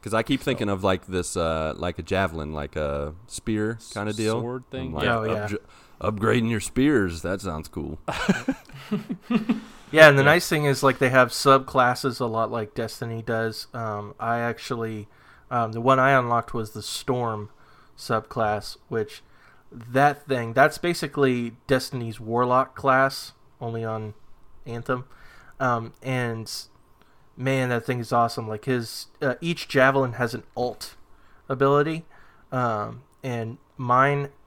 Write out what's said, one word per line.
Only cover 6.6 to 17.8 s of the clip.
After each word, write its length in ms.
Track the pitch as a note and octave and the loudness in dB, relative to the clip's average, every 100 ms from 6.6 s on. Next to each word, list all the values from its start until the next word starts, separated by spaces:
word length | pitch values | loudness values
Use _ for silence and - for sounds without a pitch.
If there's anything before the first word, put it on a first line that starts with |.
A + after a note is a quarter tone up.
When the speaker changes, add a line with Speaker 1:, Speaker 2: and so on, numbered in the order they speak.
| - - C#3 C#3 G2 E2 | -2 2 4 4 2 -2
Speaker 1:
That 180 | E2+ F#2+ | -4 -4
sounds 260 | F#2+ D#2 D#2+ | -4 -8 -8
cool. 300 | - D2+ D#2 | -10 -8 -8
Speaker 3:
<laughs> 40 | - - - F#3+ - C4+ - C#3 - G#3 - F3+ - A#3 - - - - - | -8 -6 -2 -2 -2 -8 -10 -20 -8 -8 -6 -12 -2 -2 0 -4 -6 -20 -2
Yeah, 180 | D3+ D#3 | 10 10
and 80 | C#3 | 12
the 60 | |
Speaker 1:
Yeah. 80 | C#3 | 6
Speaker 3:
nice 180 | E3 - | 4 2
thing 160 | D#3+ D3 | 0 2
is, 180 | C3+ | 4
like, 140 | C#3 B2+ | 2 4
they 120 | C3 | 4
have 200 | C3 B2 | 6 4
subclasses 920 | - C#3 C3+ C3+ C3+ B2 B2+ C#3 A#2+ | 4 4 4 4 2 2 2 -2 -2
a 60 | A#2+ | -2
lot 260 | A2 A2 | 0 -2
like 220 | A#2 G#2+ | -2 -6
Destiny 480 | - A2+ - A#2 A2+ | -6 -6 -6 -8 -8
does. 460 | A2+ A2+ A2+ A2+ - | -4 -2 -2 -4 -12
Um, 400 | B2 A2+ G#2 G#2 G#2+ | -10 -6 -6 -10 -8
I 200 | A#2 A#2 | -4 -2
actually, 680 | A#2+ A2 - A#2+ A2+ G#2+ G#2 - - - - | -2 -4 -6 -6 -6 -8 -12 -20 -20 -20 -6
um, 220 | B2 A2+ | -2 -2
the 80 | A2+ | 0
one 200 | A#2 C3 | 4 6
I 120 | C3 | 6
unlocked 420 | C3+ B2 A#2 - | 4 4 0 0
was 180 | B2 G#2+ | -6 -6
the 100 | G#2+ | -8
Storm 680 | G#2 - - B2 A#2+ G#2+ G#2 - - - | -10 -8 -4 -2 -2 -4 -10 -18 -20 -20